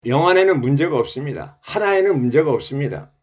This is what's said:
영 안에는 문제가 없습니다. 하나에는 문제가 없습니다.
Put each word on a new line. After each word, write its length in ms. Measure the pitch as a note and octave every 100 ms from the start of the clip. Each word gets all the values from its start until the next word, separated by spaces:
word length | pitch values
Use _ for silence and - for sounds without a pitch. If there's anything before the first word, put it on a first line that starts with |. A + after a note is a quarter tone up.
| A#2+
영 220 | C3+ E3+
안에는 340 | F#3 F#3+ D#3+
문제가 360 | B2 C#3+ E3+ C#3
없습니다. 600 | - C3 D3 F#2+ - _
하나에는 560 | - G#3 G3+ G3 G3 D#3+
문제가 340 | B2 D3 D#3
없습니다. 600 | C#3+ - C#3 C#3+ - - _